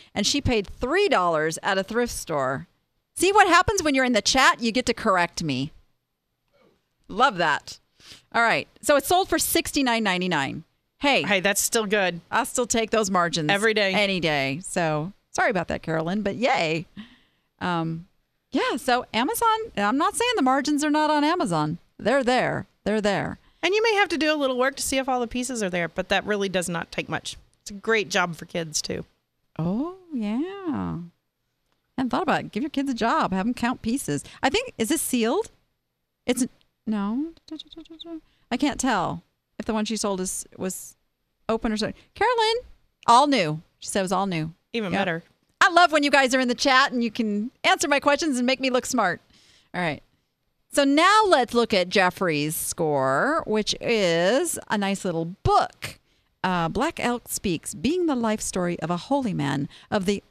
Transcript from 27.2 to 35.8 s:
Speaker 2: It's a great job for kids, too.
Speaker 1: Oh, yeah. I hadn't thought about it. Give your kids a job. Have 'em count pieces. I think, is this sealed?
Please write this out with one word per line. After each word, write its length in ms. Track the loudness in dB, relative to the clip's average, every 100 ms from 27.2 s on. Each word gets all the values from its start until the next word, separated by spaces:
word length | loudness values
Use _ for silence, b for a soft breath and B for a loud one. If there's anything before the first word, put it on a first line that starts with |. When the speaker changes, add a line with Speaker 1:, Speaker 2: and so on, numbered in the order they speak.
| -8 -14 -20 _
Speaker 2:
It's 100 | -18
a 40 | -10
great 340 | 0 0 2
job 260 | 0 -2 -4
for 100 | -10
kids, 360 | -8 -6 -6
too. 240 | -6 -8 -10 _ _ _ _ -6
Speaker 1:
Oh, 360 | -2 -2 -4 -8 -10
yeah. 840 | -6 -4 -2 -4 -6 -6 -4 -4 -6
I 40 | -10 _ _ _ _ _ _ _ _ -4
hadn't 120 | -2
thought 140 | -2
about 180 | 0 0
it. 100 | -2
Give 120 | -6
your 80 | -4
kids 180 | -4 -4
a 60 | -2
job. 360 | 0 0 0
Have 140 | 0 -2
'em 80 |
count 300 | -2 -2 -2
pieces. 400 | -4 -4 -2 -6 -6 B
I 80 | 0
think, 240 | 0 -4 -6
is 100 | -2
this 120 | -2
sealed? 500 | 0 0 0 0 -4 _ _ _